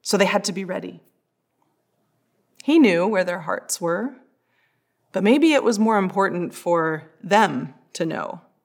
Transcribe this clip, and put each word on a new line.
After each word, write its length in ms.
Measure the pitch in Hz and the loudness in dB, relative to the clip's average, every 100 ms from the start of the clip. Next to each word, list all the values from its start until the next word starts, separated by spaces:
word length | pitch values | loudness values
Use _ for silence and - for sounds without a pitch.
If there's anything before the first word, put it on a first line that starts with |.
so 140 | - 196 | -2 0
they 80 | |
had 180 | 190 196 | 0 -2
to 80 | 202 | -4
be 120 | 185 | -10
ready. 360 | 185 185 180 175 _ _ _ _ _ _ _ _ _ _ _ _ _ _ _ _ | -10 -10 -12 -18 _ _ _ _ _ _ _ _ _ _ _ _ _ _ _ _
He 160 | - 320 | 2 6
knew 260 | 233 170 190 | 6 4 0
where 160 | 202 | -2
their 200 | 180 175 | -2 -6
hearts 380 | 160 - - - | -6 -8 -8 -6
were, 360 | 170 175 254 277 _ _ _ _ _ _ _ _ _ | -4 -4 -6 -12 _ _ _ _ _ _ _ _ _
but 100 | 190 | 0
maybe 300 | 202 285 320 | 2 4 4
it 100 | 285 | 4
was 160 | - 208 | 2 0
more 180 | 220 214 | 2 2
important 580 | 190 196 196 175 170 | 0 -2 -2 -2 -8
for 500 | - - 170 160 156 - _ | -8 -2 0 0 -4 -10 _
them 500 | 180 202 196 135 - - _ | 0 2 4 0 -8 -14 _
to 120 | - | -8
know 360 | 165 156 78 - _ _ | -6 -6 -10 -12 _ _